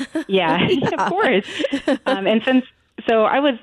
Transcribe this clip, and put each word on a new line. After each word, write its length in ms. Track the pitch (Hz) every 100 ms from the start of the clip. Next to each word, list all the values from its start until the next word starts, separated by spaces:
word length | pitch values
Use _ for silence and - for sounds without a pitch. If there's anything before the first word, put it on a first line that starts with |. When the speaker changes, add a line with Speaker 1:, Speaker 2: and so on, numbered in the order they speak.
| 262
Speaker 1:
<laughs> 160 | 320 285
Speaker 2:
yeah, 300 | 190 165 170 -
<laughs> 20 |
Speaker 1:
Yeah. 200 | 320 - 330
Speaker 2:
of 100 | 185
course. 380 | 370 392 240 - - 311 277 - 254 -
Um, 200 | 262 190
and 160 | 220
since, 200 | 240 262 247 _ _ - -
so 160 | 226
I 160 | 214 254
was 140 | 285 233